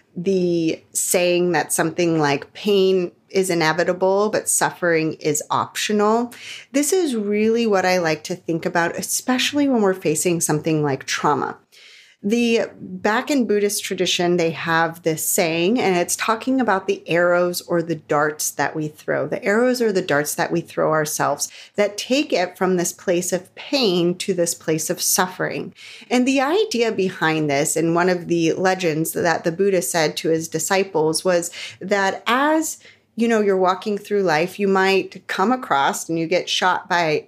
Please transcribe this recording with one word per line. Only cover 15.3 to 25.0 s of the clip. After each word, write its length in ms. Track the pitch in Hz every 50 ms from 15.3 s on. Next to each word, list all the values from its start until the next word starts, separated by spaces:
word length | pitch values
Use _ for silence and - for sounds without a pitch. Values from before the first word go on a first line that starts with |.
| - - 185 160 160 165 170 185 233 254
and 160 | - 190 185
it's 200 | 175 175 180 -
talking 440 | - - - 226 226 - 262 262 262
about 280 | 247 214 202 190 196
the 200 | - 202 - -
arrows 540 | - 160 170 175 175 175 175 180 175 180 -
or 220 | - - 175 170 165
the 120 | 165 165
darts 540 | 156 - - 151 147 151 151 151 151 - -
that 240 | - - 143 139 -
we 120 | 160 151
throw, 400 | 156 151 - - - 151 143 131
the 140 | 147 156 151 -
arrows 400 | 196 202 220 240 254 247 247 233
or 80 | 220
the 100 | 196 185
darts 320 | 175 185 147 143 151 147 -
that 180 | - 160 165
we 100 | 165 170
throw 300 | 165 - - - 165 156
ourselves 560 | 156 156 151 151 - - 147 135 143 - - - - - - - _
that 200 | - 208 202 202
take 380 | - - - 247 285 302 302 -
it 240 | 185 180 180 -
from 180 | - 190 185 185
this 160 | 180 170 180
place 400 | - - - - 180 170 180 -
of 220 | 185 175 180 - _
pain 600 | - - - - 277 254 202 175 180 170 175 175
to 180 | 180 - - 190
this 220 | 175 170 170 -
place 340 | - - - 160 156 - -
of 100 | 175
suffering. 760 | 170